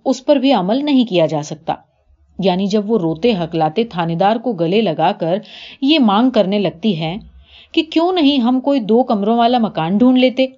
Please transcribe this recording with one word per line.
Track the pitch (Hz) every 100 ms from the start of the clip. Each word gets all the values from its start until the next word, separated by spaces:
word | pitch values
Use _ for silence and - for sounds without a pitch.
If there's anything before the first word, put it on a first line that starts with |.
اس | - 254
پر | - 285
بھی | 262
عمل | 233 180 247
نہیں | 294 269
کیا | 220 175 156
جا | 156
سکتا، | 151 151 - - _ _ _ _ _ -
یعنی | 185 180 196
جب | 214 202
وہ | 226
روتے | 165 156 233
ہکلاتے | 196 165 170 156 156
تھانے | 233 170 165
دار | 170 190 233
کو | 247
گلے | 185 165 202
لگا | 214 156 165
کر | 208 165 196 - - - -
یہ | 269 320
مانگ | 226 202 262
کرنے | 233 185 208
لگتی | 180 165 220 160
ہے | 160 196 - - _ - -
کہ | 330
کیوں | 320 320 339
نہیں | 370 277 285
ہم | 226 254
کوئی | 269 285
دو | 196 226
کمروں | 254 214 202 233
والا | 233 247
مکان | 214 - 160 202
ڈھونڈ | 247 254
لیتے، | 254 254 262